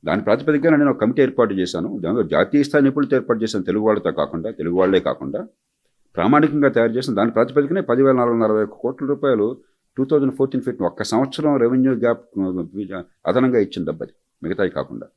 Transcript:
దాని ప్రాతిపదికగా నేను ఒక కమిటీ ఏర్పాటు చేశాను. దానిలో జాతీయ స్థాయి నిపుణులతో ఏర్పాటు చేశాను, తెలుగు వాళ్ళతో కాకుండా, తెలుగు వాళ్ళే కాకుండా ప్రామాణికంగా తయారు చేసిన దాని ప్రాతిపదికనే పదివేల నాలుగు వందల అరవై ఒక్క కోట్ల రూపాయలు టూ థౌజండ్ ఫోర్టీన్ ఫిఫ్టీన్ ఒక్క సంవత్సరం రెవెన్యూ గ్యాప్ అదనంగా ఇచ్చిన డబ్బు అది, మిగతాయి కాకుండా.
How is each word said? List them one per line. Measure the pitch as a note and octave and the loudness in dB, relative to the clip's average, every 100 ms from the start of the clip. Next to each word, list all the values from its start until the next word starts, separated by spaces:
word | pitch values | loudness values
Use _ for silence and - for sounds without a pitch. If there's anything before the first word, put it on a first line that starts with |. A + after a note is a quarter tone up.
| D#2 | -2
దాని | F2+ | -2
ప్రాతిపదికగా | F#2+ A#2+ C#3+ D3 D#3 D3+ | 0 0 2 2 4 4
నేను | C#3+ | 2
ఒక | B2 | 2
కమిటీ | A2+ B2 | 0 2
ఏర్పాటు | C3 B2+ A2+ | 2 2 0
చేశాను. | F#2+ F2+ F2 F2 - | 2 -2 -2 -6 -6
దానిలో | F2 A#2 | -4 -2
జాతీయ | E2 D#2 F#2 C#3+ | 0 2 2 2
స్థాయి | C#3+ D3+ | 2 2
నిపుణులతో | C#3 C3+ C3+ C3 | 2 2 0 -2
ఏర్పాటు | - A#2 | 0 -2
చేశాను, | A2 G#2+ | -2 -4
తెలుగు | F2+ G2 | -2 0
వాళ్ళతో | A2 G#2 F#2 | 2 0 0
కాకుండా, | D#2 D2 E2 D#2+ | -2 -4 -4 -8
తెలుగు | - D#2+ F2 | -6 -2 2
వాళ్ళే | F#2 F#2+ | 4 4
కాకుండా | - - C2+ C#2+ A3 _ _ _ _ _ _ - | 2 -4 -6 -8 -10 _ _ _ _ _ _ -2
ప్రామాణికంగా | F2+ D3 D3+ D3 C#3+ | 2 4 2 2 0
తయారు | A#2 A#2 | 2 0
చేసిన | A#2 - G2+ | 0 -4 0
దాని | A2+ | 0
ప్రాతిపదికనే | A2+ B2+ D3 C#3 E3 | 0 0 0 0 -2
పదివేల | - A#2+ C3+ C3 | 0 2 4 4
నాలుగు | A#2+ | 2
వందల | A#2 A2 | 2 2
అరవై | G#2+ | 2
ఒక్క | G#2+ - | 0 -4
కోట్ల | A#2+ C3 C3+ | -6 -4 -4
రూపాయలు | C#3+ C#3+ A#2+ G#2 C3 _ _ _ - | -2 0 2 0 -4 _ _ _ -6
టూ | C3+ | 0
థౌజండ్ | D3+ C3+ C3 | 2 0 0
ఫోర్టీన్ | C3+ C3 | -2 -2
ఫిఫ్టీన్ | B2 A#2+ F2 | -6 -2 -4
ఒక్క | - | -4
సంవత్సరం | G#2 A2 C3+ - D#3 C#3 | -2 0 -2 -2 0 2
రెవెన్యూ | A#2 C3 C3 | 2 4 2
గ్యాప్ | B2 A#2 A2+ - - F#2+ F#2 E2+ F#2+ G2 F#2 F2 _ - | 2 0 -2 -6 -4 -4 -4 -6 -8 -10 -10 -14 _ -2
అదనంగా | G#2 B2+ A#2+ | 0 2 2
ఇచ్చిన | G2 - D#2 | 0 -4 -8
డబ్బు | D#2+ | -6
అది, | D#2+ _ _ _ | -10 _ _ _
మిగతాయి | E2 F#2 F#2+ | -8 -4 -4
కాకుండా. | D2 C2+ B1+ - | -4 -8 -10 -16